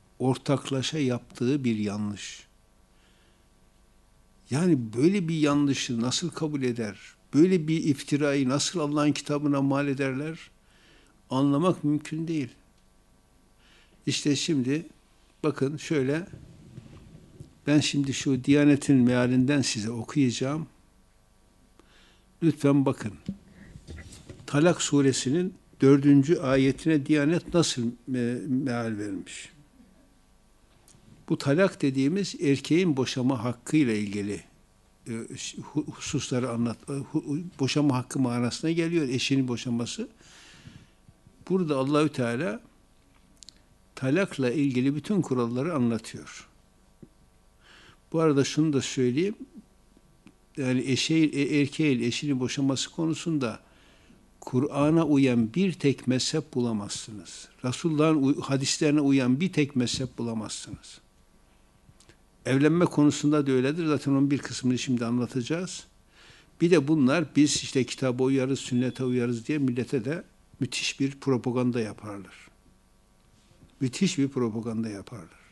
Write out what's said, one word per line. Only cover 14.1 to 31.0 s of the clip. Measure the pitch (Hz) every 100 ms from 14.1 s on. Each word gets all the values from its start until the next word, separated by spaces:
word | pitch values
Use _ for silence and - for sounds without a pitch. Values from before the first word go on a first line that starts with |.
| - 151 135
şimdi | - 147 123 151 - - _ _ _ _
bakın | 151 139 135 151
şöyle, | - 156 131 151 190 - - - - - - - - - - - - - -
ben | 147
şimdi | 139 143 135
şu | 123 147 131
Diyanet'in | 123 143 147 139 - 139
mealinden | 123 123 123 127 127 143
size | 123 113 104
okuyacağım. | 120 110 147 131 113 131 156 156 - _ _ _ _ _ _ _ _ _ _ _ - - _ _ _
Lütfen | 165 139 143 143 135
bakın. | 131 110 - - - - - - - - - - - - - -
Talak | 143 175 160
suresinin | - 143 135 131 123 160 185 - _ -
dördüncü | 135 143 143 143 135 170
ayetine | 131 135 135 131 160 156 131
Diyanet | 151 143 170 -
nasıl | 175 156 - 117 - -
me-, | 127 120 123 98
meal | 131 139 120 113 107
vermiş? | 104 92 85 - - - _ _ - _ _ _ _ _ _ _ _ _ _ -